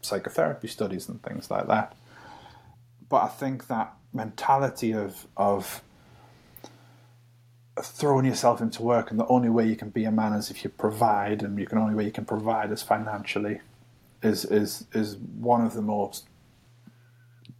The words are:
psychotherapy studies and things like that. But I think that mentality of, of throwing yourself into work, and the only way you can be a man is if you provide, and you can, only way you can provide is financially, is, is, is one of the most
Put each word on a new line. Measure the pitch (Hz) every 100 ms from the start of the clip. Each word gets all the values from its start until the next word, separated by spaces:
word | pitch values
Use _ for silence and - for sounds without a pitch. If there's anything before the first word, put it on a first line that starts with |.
psychotherapy | - 101 - - 78 - 110
studies | - 101 92 -
and | -
things | - - -
like | 101 -
that. | 107 - - - - - - - - - - - _ -
But | 131
I | 107
think | - 135 127 -
that | 113 110 - _
mentality | 131 110 - - 139 135 - 113
of, | 110 98 - - -
of | 101 98 95 - - - - - - - - - - - - - _ _ _ _ _ _ _ -
throwing | - - 147 135 131
yourself | 113 120 117
into | 113 -
work, | 117 117 113
and | 110
the | 113
only | 127 120
way | 113 113
you | 107
can | 107
be | 117
a | 110
man | 110 110
is | 104 -
if | -
you | 98
provide, | - 107 107 120 104 104 104
and | 104 101
you | 92
can, | 110
only | 110
way | 107
you | 104
can | - 107
provide | 110 110 113 107
is | 107
financially, | - 107 110 104 104 104 104 101 - _ _ _ _ _
is, | 110 98 -
is, | 104 98 - -
is | 113 104 101
one | - 110 120 120
of | 113 117
the |
most | 107 104 98 - - _ _ _ _ _ - _ _ _ _ _ - -